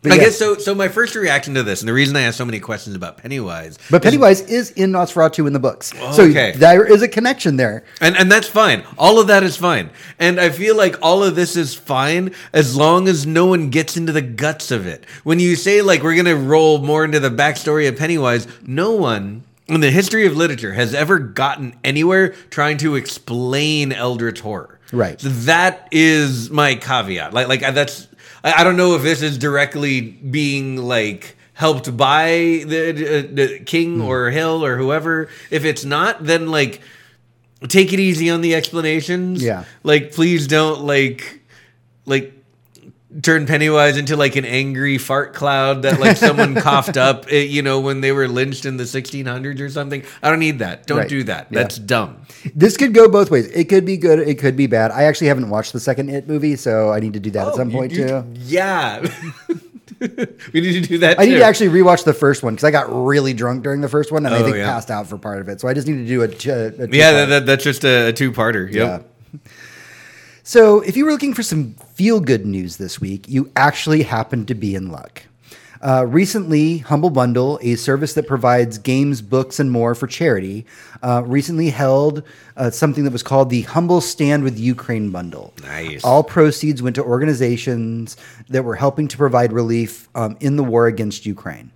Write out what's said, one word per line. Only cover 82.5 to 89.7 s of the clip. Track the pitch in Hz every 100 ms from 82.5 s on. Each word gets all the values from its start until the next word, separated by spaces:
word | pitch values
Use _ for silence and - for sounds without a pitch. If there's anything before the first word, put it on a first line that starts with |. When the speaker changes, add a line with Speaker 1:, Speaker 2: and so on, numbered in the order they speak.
| -
Speaker 1:
uh, | 123
something | - 151 143
that | 139
was | 120
called | - 135 131
the | 123
Humble | 113 160 175 180
Stand | - - 143 147
with | 135 110
Ukraine | 120 123 - 113 104
Bundle. | 90 87 69 50 -
Speaker 2:
Nice. | 69 73 80 73
Speaker 1:
All | 123 139
proceeds | 151 175 156 151 151 131
went | 123 123
to |
organizations | 120 123 151 131 123 120 131 117 113 117 113 - - - -
that | 131
were | 120 107
helping | 139 139 147
to | -
provide | 143 123 120
relief, | 113 117